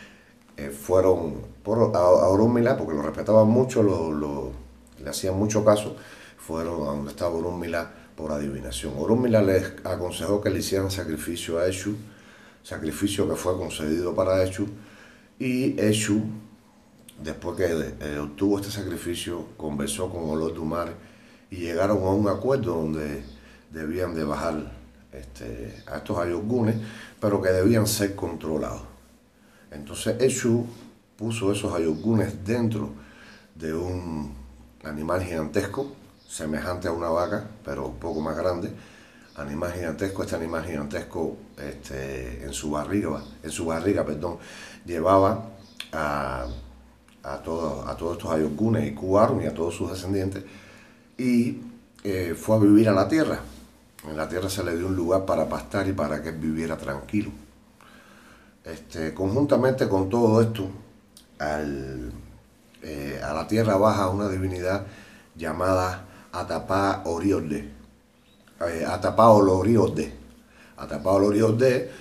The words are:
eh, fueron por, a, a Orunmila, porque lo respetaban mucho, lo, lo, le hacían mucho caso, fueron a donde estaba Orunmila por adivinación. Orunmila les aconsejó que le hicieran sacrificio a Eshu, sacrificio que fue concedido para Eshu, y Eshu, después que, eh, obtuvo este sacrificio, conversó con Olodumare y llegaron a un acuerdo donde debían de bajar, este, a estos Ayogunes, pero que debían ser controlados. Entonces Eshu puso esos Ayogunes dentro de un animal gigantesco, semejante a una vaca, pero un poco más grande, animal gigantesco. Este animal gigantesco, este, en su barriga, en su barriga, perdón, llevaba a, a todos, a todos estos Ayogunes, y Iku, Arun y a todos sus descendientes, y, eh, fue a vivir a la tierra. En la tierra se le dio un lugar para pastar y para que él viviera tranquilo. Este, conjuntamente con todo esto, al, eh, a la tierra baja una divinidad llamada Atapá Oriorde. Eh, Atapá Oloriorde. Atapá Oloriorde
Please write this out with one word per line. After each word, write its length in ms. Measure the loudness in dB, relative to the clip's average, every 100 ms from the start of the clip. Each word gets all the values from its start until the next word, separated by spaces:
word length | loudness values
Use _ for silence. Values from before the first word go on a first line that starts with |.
| -20 -20 _ _ _ -12
eh, 120 | -12
fueron 680 | -10 2 4 6 4 0 -8 -12 -10
por, 320 | -2 2 4 6
a, 40 |
a 300 | 8 8 8
Orunmila, 480 | 6 6 4 2 2
porque 160 | -2
lo 80 | -2
respetaban 460 | -4 -4 4 6 8
mucho, 340 | 6 4 4
lo, 300 | 4 2 -2
lo, 400 | -2 -4 -4 -6 -10 -16 -20 -20 -14
le 60 | -8
hacían 260 | -4 -2 0
mucho 300 | 2 4 6
caso, 300 | 4 2 -10 -16 -20 -20 -18
fueron 440 | -8 -6 -4 -4
a 80 | -4
donde 200 | -4 -6
estaba 240 | -4 -2 -2
Orunmila 560 | -4 -4 -4 -4 -6 -12 -20 -10
por 160 | -6
adivinación. 640 | -4 -4 -6 -8 -8 -8 -4
Orunmila 440 | 2 2 6 6
les 320 | 6 4 2 -8
aconsejó 580 | -6 -4 -4 -4 0 0
que 80 | 2
le 100 | 0
hicieran 320 | 0 0 0
sacrificio 680 | -4 -4 -6 -6 -6 -2 0
a 80 | 0
Eshu, 280 | 0 -4 -6 -10 -20 -20 -20 -20 -20
sacrificio 680 | -14 -6 -6 -2 -2 2 0
que 60 | 0
fue 220 | -2 -2
concedido 560 | -4 -4 0 0 0 0
para 280 | 2 4
Eshu, 240 | 2 0 -6 -6 -18 -20 -20 -20 _ -6
y 400 | -2 0 0 2
Eshu, 440 | 2 2 2 0 0 -6 -14 -20 _ _ _ _ -20 -12
después 360 | -10 -6 -6 -2
que, 360 | 0 0 -4 -6
eh, 200 | -6 -6
obtuvo 400 | -6 0 2 2
este 120 | -2
sacrificio, 800 | -6 -6 -6 -6 -6 -6 -8 -10 -8
conversó 520 | -6 -4 -4 -4 -4
con 200 | -4 -4
Olodumare 640 | -2 -2 -2 -4 -4 -6 -10 -18 -20 -20 -20 -16
y 80 | -8
llegaron 400 | -4 0 2 2
a 100 | 2
un 180 | 2 2
acuerdo 480 | 0 0 0 0 -2
donde 480 | -2 -4 -4 -8 -10 -18 -20 -20 -16
debían 420 | -10 -6 -4 -4 -2
de 80 |
bajar, 560 | -4 -2 -2 -4 -8 -14 -20 -20 -20
este, 720 | -18 -16 -14 -12 -10 -12 -14 -12
a 100 | -10
estos 200 | -4 -2
Ayogunes, 580 | -2 -2 0 2 2 0 -4 -14 -16 -2
pero 220 | 2 2
que 80 | 4
debían 380 | 4 6 6 4
ser 280 | 2 0 0
controlados. 680 | -6 -4 -4 -2 -4 -8 -12 -20 -20 _ _ _ _ _ -18
Entonces 440 | -16 -12 -6 -2 2
Eshu 460 | 2 2 2 2 0 -10 -20 -20 _ -8
puso 340 | -6 -2 0
esos 220 | 0 0
Ayogunes 720 | 0 0 0 2 2 2 -2 -2
dentro 460 | 0 0 -2 -6 -10 -18 -20 -20 -20 _ -10
de 180 | -6
un 600 | -4 -4 -4 -6 -6 -8 -12 -18 -20 -20 -16
animal 380 | -12 -6 -2 -2
gigantesco, 720 | -2 -4 -2 -2 -2 -4 -6 -8 -20 -20 -16
semejante 560 | -8 -4 -4 -4 -4 -4
a 60 |
una 160 | -2 0
vaca, 360 | 0 0 -2 -6 -12
pero 240 | -10 -6 -8
un 100 | -8
poco 240 | -6 -4
más 160 | -4 -2
grande, 340 | -2 -2 -6 -10 -18 -20 -20 -20 -20 -14
animal 380 | -10 -6 -6
gigantesco. 500 | -4 -6 -4 -4 -4
Este 120 | -4 -4
animal 260 | -4 -4 -4
gigantesco, 720 | -6 -6 -8 -6 -4 -4 -6 -16 -14
este, 880 | -12 -12 -10 -10 -8 -8 -8 -10 -10
en 80 |
su 180 | -8 -4
barriga, 500 | -4 -2 -2 -2 -4 -8 -14
en 80 | -10
su 140 | -6 -4
barriga, 400 | 0 0 0 0
perdón, 320 | -4 -6 -8 -14 -18 -18 -16 -8
llevaba 640 | 0 6 6 6 2 -6 -16 -20 -16 -8
a, 540 | -4 -2 -2 -2 -4 -6 -8 -12 -20 -20 _ _ -16
a 140 | -12 -8
todos, 460 | -6 -4 -4 -4 -8
a 120 | -6
todos 200 | -6 -6
estos 140 | -2
Ayogunes, 540 | 0 0 2 2 2 0
y 20 |
Iku, 300 | -4 2 4
Arun 240 | 6 4
y 60 | -2
a 60 |
todos 220 | -2 -4 -4
sus 160 | -6
descendientes, 540 | -6 -2 -2 -2 -6 -12 -20 -20 -20 -20 -20 _ -4
y, 440 | 2 4 2 -2 -12 -18 -20 -10
eh, 300 | -4 -2 -2 -4
fue 160 | 2 6
a 40 |
vivir 280 | 10 10 8
a 60 |
la 160 | 6 4
tierra. 300 | 4 2 -2 -8 -16 -20 -20 _ -18 -10
En 60 | -6
la 120 | -4
tierra 220 | -2 -4
se 140 | -4
le 120 | -4 -2
dio 120 | -2
un 80 | 0
lugar 300 | 2 2 2
para 240 | 0 0
pastar 380 | -2 -4 -2 -2
y 60 |
para 300 | -2 -2 -2
que 60 | -6
él 80 | -4
viviera 400 | -2 -2 -2 -4
tranquilo. 520 | -6 -8 -4 -2 -2 -10 -18 _ _ _ -20 -20 -20 -20 -20 -20 -20 _
Este, 500 | -16 -14 -12 -6 -6
conjuntamente 760 | -2 0 2 4 4 4 2 2
con 200 | 2 2
todo 320 | 4 6 6
esto, 280 | 4 2 -6 -8 -18 -20 _ -20 _ -6
al, 720 | -2 -2 -2 -4 -6 -8 -10 -12 -16 -20 _ _ _ -18
eh, 380 | -12 -8 -8 -6
a 120 | -4
la 140 | -4 0
tierra 280 | 2 4 6
baja 340 | 4 4 2
una 200 | 0 -2
divinidad 580 | -2 -2 -2 -2 -2 -4 -16 -20 -20 -20 -10
llamada 720 | -6 0 2 2 2 -4 -14 -20 -12
Atapá 720 | -8 -4 -4 0 2 2 0 -2
Oriorde. 640 | 0 2 2 0 -6 -6 -14 -20 _ _ _ _ _ _ -6 -4
Eh, 180 | -2 -4
Atapá 440 | -2 0 6 10
Oloriorde. 840 | 10 8 6 4 4 4 2 -6 -8 -20 -20 _ -20 -20 -16
Atapá 340 | -10 -4 2
Oloriorde 800 | 4 6 6 4 6 4 4 -2 -10